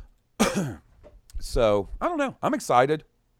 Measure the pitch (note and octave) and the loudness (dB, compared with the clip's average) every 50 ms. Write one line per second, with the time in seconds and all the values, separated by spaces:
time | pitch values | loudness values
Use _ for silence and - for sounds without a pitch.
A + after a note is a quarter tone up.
0 | - - _ _ _ _ _ - G#3+ - C5 G3+ E3+ C3+ - - _ _ _ _ | -20 -20 _ _ _ _ _ -2 -2 0 0 -2 -4 -6 -8 -10 _ _ _ _
1 | - - - - _ _ - - - - - C3+ A#2+ G#2+ G#2 G#2 F#2+ - - - | -20 -20 -20 -20 _ _ -12 -10 -8 -4 0 2 4 4 4 2 0 -2 -6 -4
2 | - E4 F4 D4+ C#4 B3+ - - - D#3 C4+ C4+ - - C3+ B2 C3 C#3 D#3 D3+ | -4 -4 -2 -2 -4 -4 -4 -4 -2 -2 -2 -2 0 2 4 4 4 4 2 -2
3 | - _ _ _ _ _ _ _ | -6 _ _ _ _ _ _ _